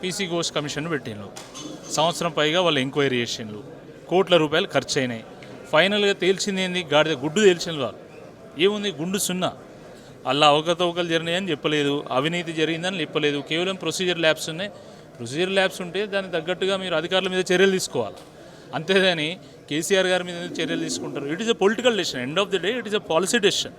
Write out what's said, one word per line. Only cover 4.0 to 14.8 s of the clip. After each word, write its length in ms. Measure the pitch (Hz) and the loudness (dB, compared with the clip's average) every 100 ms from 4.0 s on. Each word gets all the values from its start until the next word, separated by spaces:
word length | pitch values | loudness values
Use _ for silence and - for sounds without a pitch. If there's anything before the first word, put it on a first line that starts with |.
| - | 0
కోట్ల 280 | 175 185 175 | 2 6 6
రూపాయలు 300 | 156 156 196 | 6 2 2
ఖర్చు 260 | 139 127 147 | -2 0 -2
అయినాయి. 240 | 127 113 - - - - - | 0 -4 -10 -18 -18 -16 0
ఫైనల్గా 420 | 156 185 208 202 | 4 4 4 2
తేల్చింది 480 | 196 175 190 - 190 | 2 2 2 0 0
ఏంది? 220 | 185 180 170 | 0 -2 2
గాడిద 180 | 147 156 | 4 4
గుడ్డు 300 | 151 147 156 | 2 0 6
తేల్చిండ్రు 420 | 214 175 175 160 | 6 6 0 -4
వాళ్ళు. 160 | 120 - - - - - - 139 | -4 -4 -16 -18 -18 -18 -16 2
ఏముంది? 280 | 180 208 202 | 2 2 -4
గుండు 260 | 147 165 190 | -4 -4 -2
సున్నా. 360 | - 180 170 - - - - - - - 131 | -2 -2 -2 -4 -18 -20 -20 -20 -20 -10 -2
అలా 200 | 139 151 | 4 6
అవకతవకలు 600 | 147 156 170 175 170 170 | 6 2 0 0 0 0
జరిగినాయని 440 | 165 165 170 196 | 0 0 -4 -2
చెప్పలేదు, 540 | 147 160 151 143 143 - | -2 0 0 2 0 -2
అవినీతి 420 | 127 143 175 170 | 0 0 -2 -4
జరిగిందని 480 | 160 156 165 180 190 | -2 -2 0 -4 -4
చెప్పలేదు, 420 | 151 156 147 143 139 | -4 0 0 -2 -4
కేవలం 260 | 156 180 190 | -2 -2 -4
ప్రొసీజర్ 440 | 160 156 180 170 | -4 -2 -2 2
ల్యాబ్స్ 300 | 160 156 - | 2 2 -2
ఉన్నాయి. 200 | 160 202 - | -8 -8 -10